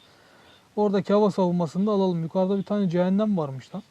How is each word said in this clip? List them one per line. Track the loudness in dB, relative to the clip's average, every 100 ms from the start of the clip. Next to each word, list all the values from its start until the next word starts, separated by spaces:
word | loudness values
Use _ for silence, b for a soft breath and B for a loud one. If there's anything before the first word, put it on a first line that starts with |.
| b b b b b b b -2
oradaki | 0 0 2
hava | 2 2
savunmasını | 2 0 0 -2 -2 0
da |
alalım. | 2 0 0
Yukarıda | -4 -2 0 -2
bir |
tane | -2 -2 0
cehennem | 0 2 2 2 0
varmış | -2 -8 -12
lan. | -14 -14